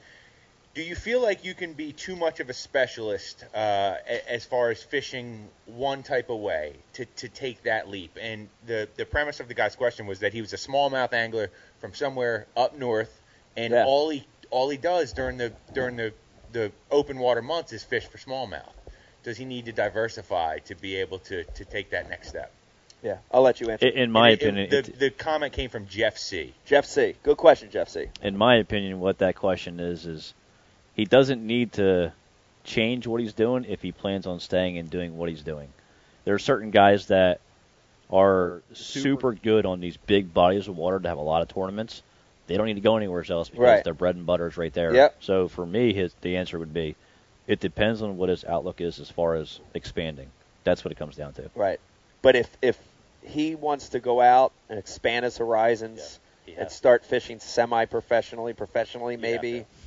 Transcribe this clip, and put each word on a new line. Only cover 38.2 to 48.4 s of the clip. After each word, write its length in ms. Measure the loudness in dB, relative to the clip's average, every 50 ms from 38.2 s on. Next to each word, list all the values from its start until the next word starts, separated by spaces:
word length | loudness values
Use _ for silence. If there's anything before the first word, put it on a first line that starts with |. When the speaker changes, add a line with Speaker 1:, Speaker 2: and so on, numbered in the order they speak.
| 6 6 6 4 2 0 -2 -8 -14 _ -20
Speaker 3:
super 600 | -18 -16 -12 -6 -2 0 0 0 2 2 0 -2
good 340 | 0 2 2 4 4 4 2
on 120 | -2 -4
these 160 | -4 -8 -10 -8
big 360 | 0 4 4 4 4 4 4
bodies 340 | 6 6 6 6 4 -2 -4
of 80 | -6
water 240 | -4 -2 -2 0 0
to 80 | -2 -4
have 120 | -4 -4
a 20 |
lot 220 | -2 0 0 0 0
of 60 | -2
tournaments. 520 | -4 -6 -6 -4 -6 -8 -10 -10 -12 -18 -20 _ _ _ _ _ _ _ _ -4
They 100 | -2 -2
don't 80 | -2
need 100 | -2 -2
to 60 | 0
go 160 | 4 4 4 4
anywhere 260 | 2 -2 -4 -4 -4 -4
else 180 | -4 -4 -4 -4
because 120 | -2 4 6
Speaker 2:
Right. 200 | 8 8 6 6
Speaker 3:
their 100 | 2 -2
bread 220 | 0 0 0 0
and 100 | 0 0
butter 220 | 0 0 0 0 -2
is 100 | -4 -4
right 160 | -6 -4 -2
there. 180 | -2 0 4 6
Speaker 2:
Yep. 220 | 6 6 6 4 0
Speaker 3:
So 280 | -4 0 0 2 0 0
for 180 | -2 -6 -8 -4
me, 260 | 0 2 2 2 2
his, 220 | 0 -2 -4 -6 _
the 160 | -6 -4 -4 -4
answer 200 | -4 -4 -6 -8
would 160 | -10 -8 -6
be, 220 | -6 -6 -6 -8 -10 _ _ _ _ _ _ _ _ _
it 140 | -4 -4 -2
depends 420 | -2 -4 -2 0 0 0 0 -2
on 160 | -4 -6 -4 -2
what 120 | -2 -2
his 140 | -2 -2